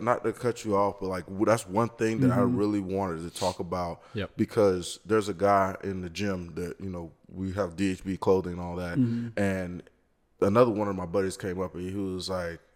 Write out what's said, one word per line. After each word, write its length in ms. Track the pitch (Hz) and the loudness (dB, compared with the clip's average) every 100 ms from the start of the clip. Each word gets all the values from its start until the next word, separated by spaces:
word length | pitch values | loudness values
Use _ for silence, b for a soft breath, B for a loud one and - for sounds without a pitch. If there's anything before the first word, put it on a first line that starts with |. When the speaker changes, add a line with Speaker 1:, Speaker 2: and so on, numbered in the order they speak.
Speaker 1:
not 200 | 110 120 | 2 0
to 80 | 113 | 0
cut 300 | 101 123 110 107 | -2 -4 -2 0
you 100 | 98 | 2
off, 200 | 101 98 | 2 0
but, 60 | 95 | -4
like, 160 | 92 87 | -4 -6
w-, 200 | 95 104 | 0 4
that's 200 | 113 - | 4 4
one 220 | 98 117 | 0 0
thing 320 | - 110 113 | 2 0 4
that 100 | 131 | 4
I 60 | 123 | 4
Speaker 2:
Mm-hmm. 180 | 123 123 | 4 4
Speaker 1:
really 240 | 104 104 | 2 0
wanted 420 | 92 95 98 80 | -2 -2 -2 -4
to 120 | 85 - | -8 -2
talk 200 | 92 90 | -2 -2
about 440 | 90 90 87 85 B | -4 -4 -4 -8 B
Speaker 3:
Yep. 180 | 110 92 - | -8 -6 -2
Speaker 1:
because 640 | 107 - 101 90 85 - 85 | -2 4 4 4 -2 -10 0
there's 220 | 110 101 | 0 0
a 40 | |
guy 420 | 85 98 101 95 92 | 0 4 6 4 -2
in 200 | 98 95 | -6 -6
the 80 | 90 | -6
gym 420 | 85 101 92 87 80 | -4 -4 -4 -6 -8
that, 200 | 87 - | -8 -8
you 120 | 95 | -10
know, 200 | 90 82 - _ | -8 -10 -16 _
we 200 | 90 95 | -8 -6
have 220 | 92 92 82 | -2 -4 0
D 140 | 98 | 0
H 120 | 92 | 0
B 120 | 95 90 | -4 -2
clothing 340 | - 95 87 | 4 4 2
and 80 | 87 | -6
all 160 | 87 90 | -6 -6
that. 220 | 87 87 | -4 0
Speaker 2:
Mm-hmm. 300 | 120 117 120 113 | 0 0 -4 0
Speaker 1:
And 440 | 101 95 90 90 - _ _ _ _ - | 0 0 -4 -10 -14 _ _ _ _ 0
another 280 | 95 107 123 | 2 6 6
one 180 | 104 104 | 4 0
of 60 | 95 | -2
my 100 | 87 | -2
buddies 320 | 98 95 90 | 0 0 -2
came 200 | 101 90 | -6 -4
up 140 | 90 | -6
and 140 | 90 92 | -6 -8
he 80 | 98 | -4
was 320 | 95 92 87 | -4 -4 -6
like, 320 | 92 85 82 _ | -6 -6 -8 _